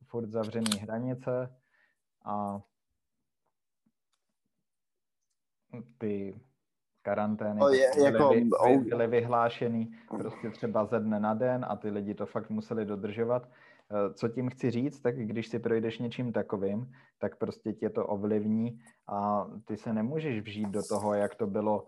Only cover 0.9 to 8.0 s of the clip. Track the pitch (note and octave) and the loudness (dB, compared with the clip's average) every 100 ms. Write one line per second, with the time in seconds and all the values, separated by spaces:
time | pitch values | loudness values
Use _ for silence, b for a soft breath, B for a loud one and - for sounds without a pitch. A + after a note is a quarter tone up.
0.9 | A2+ B2+ B2+ B2+ B2+ B2+ - _ _ _ | -4 -4 -6 -4 -4 -4 -10 _ _ _
1.9 | _ _ _ G#2 G#2 G2+ G2+ - _ _ | _ _ _ -8 -4 -4 -6 -12 _ _
2.9 | _ _ _ _ _ _ _ _ _ _ | _ _ _ _ _ _ _ _ _ _
3.9 | _ _ _ _ _ _ _ _ _ _ | _ _ _ _ _ _ _ _ _ _
4.9 | _ _ _ _ _ _ _ _ B2 G#2+ | _ _ _ _ _ _ _ _ -16 -16
5.9 | - G#2+ G2+ G2 F#2 - _ _ _ _ | -6 -4 -2 -6 -10 -18 _ _ _ _
6.9 | _ - G2+ G#2+ G#2+ G#2+ G#2 C#3 C3 C3 | _ -4 0 0 0 0 4 6 8 6
7.9 | C#3+ | 6